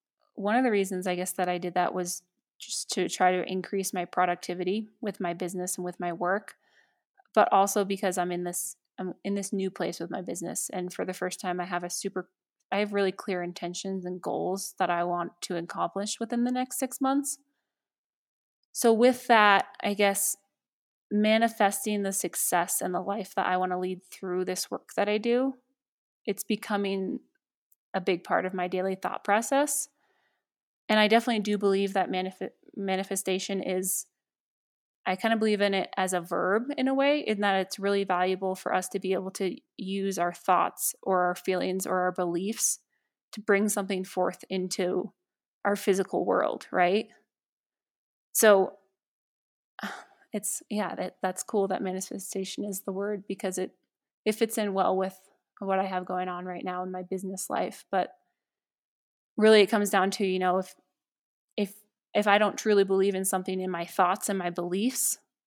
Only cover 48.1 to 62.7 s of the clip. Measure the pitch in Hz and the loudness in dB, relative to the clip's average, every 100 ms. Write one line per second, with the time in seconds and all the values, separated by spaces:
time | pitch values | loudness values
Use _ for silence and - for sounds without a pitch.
48.1 | _ _ - 220 196 190 - _ _ _ | _ _ 4 8 8 6 -4 _ _ _
49.1 | _ _ _ _ _ _ - 214 - - | _ _ _ _ _ _ -12 -10 -10 -18
50.1 | _ _ 208 - - - 208 185 - 185 | _ _ -8 -6 -8 -6 -4 -4 -4 -8
51.1 | - 185 185 - 208 196 185 190 185 - | -4 -4 -4 -2 0 2 0 -2 -4 -6
52.1 | 196 - 190 190 - 208 190 - 190 202 | -10 -8 -8 -6 -6 -6 -6 -6 -4 -4
53.1 | 202 196 196 190 185 190 _ _ _ _ | -4 -6 -6 -6 -4 -6 _ _ _ _
54.1 | _ 220 214 226 226 202 190 185 185 190 | _ -4 0 0 0 -2 2 2 2 -2
55.1 | - _ _ _ - 196 190 190 185 180 | -6 _ _ _ -8 -2 0 0 -4 -4
56.1 | 180 180 180 185 180 185 180 185 185 180 | -4 -4 -6 -8 -8 -6 -4 -6 -6 -6
57.1 | 190 190 190 - - 180 - - 196 - | -6 -6 -8 -4 -2 -2 -6 -4 -2 -2
58.1 | - _ _ _ _ _ _ _ _ _ | -6 _ _ _ _ _ _ _ _ _
59.1 | _ _ - 214 214 196 214 202 202 190 | _ _ 4 8 8 8 4 2 2 2
60.1 | 196 190 185 185 185 185 - _ _ _ | 0 0 2 2 2 -2 -10 _ _ _
61.1 | _ _ _ _ - 196 - _ _ _ | _ _ _ _ -4 -4 -6 _ _ _
62.1 | 208 208 208 208 - 220 | 0 4 6 4 0 2